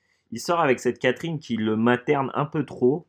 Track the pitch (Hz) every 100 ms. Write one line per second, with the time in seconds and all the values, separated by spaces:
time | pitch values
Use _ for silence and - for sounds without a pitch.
0 | _ _ _ 113 - 170 151 120 127 120
1 | - - 165 160 - 113 110 110 117 123
2 | - 147 131 - 147 - 135 - 127 156